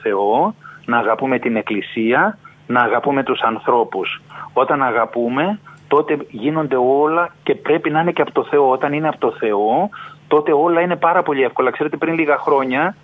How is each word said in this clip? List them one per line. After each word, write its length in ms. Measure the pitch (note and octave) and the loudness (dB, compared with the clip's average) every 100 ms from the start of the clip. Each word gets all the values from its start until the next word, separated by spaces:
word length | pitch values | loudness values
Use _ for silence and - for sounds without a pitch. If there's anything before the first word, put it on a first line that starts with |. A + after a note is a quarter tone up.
Θεό, 520 | A2 G2 G2+ A#2+ G3 - - - | -2 0 2 2 0 -4 -18 -14
να 140 | - A#2+ | -2 0
αγαπούμε 400 | A2 A2 C3+ B2 | 0 0 0 -2
την 180 | B2 A2 | 0 -2
Εκκλησία, 800 | G2+ G2+ - A#2 A2+ C#3 G3+ - - - - | -2 -6 -4 -2 0 2 0 -2 -18 -20 -2
να 140 | B2 | 0
αγαπούμε 420 | A#2 A#2+ C#3+ C#3 | 2 0 0 -2
τους 180 | B2+ B2 | -2 0
ανθρώπους. 840 | A#2 A2 - A#2+ A2+ G2 E2 - - - - | 0 -2 0 2 0 -2 -6 -8 -16 -20 -4
Όταν 300 | B2 C3+ C#3+ | -2 0 2
αγαπούμε, 760 | B2+ A2+ A2 A#2+ A#2+ C3 F#3 G#3 - - - | 0 0 -2 -2 -2 0 -2 -4 -10 -16 0
τότε 280 | D3 D3+ D3 - | 0 2 -4 -6
γίνονται 460 | G#2+ C3+ D#3+ C#3+ B2+ | -4 -2 -2 0 2
όλα 540 | B2+ C#3 D3+ E3 E3+ - | 2 4 2 0 -2 -4
και 120 | - | -4
πρέπει 360 | - - D#3+ D#3+ | -2 0 0 2
να 100 | D#3 | 0
είναι 120 | E3+ | 0
και 100 | E3 | 0
από 100 | C#3+ | -2
το 120 | C#3+ | -2
Θεό. 260 | - D3 C3+ | 0 2 4
Όταν 220 | B2+ D3 | 2 0
είναι 160 | D3 D#3 | -2 -2
από 100 | - | -2
το 160 | B2 - | -4 -2
Θεό, 520 | A2+ G2+ G#2+ C#3 G#3 - - - - | -2 0 0 0 -2 -6 -20 -14 0
τότε 240 | D3+ D3 | 0 2
όλα 280 | D3 E3+ E3 | 2 2 2
είναι 160 | F3+ E3+ | 0 0
πάρα 260 | E3+ F3+ | 2 2
πολύ 200 | F3 C3+ | 0 0
εύκολα. 280 | B2 - C3 | 0 2 -2
Ξέρετε, 260 | - D3+ D3 | 0 -4 -2
πριν 180 | D#3+ | -2
λίγα 220 | E3 D3 C#3 | 0 0 0
χρόνια 580 | D3+ C#3 C3 C3 F3 - | 2 0 0 -2 -2 -4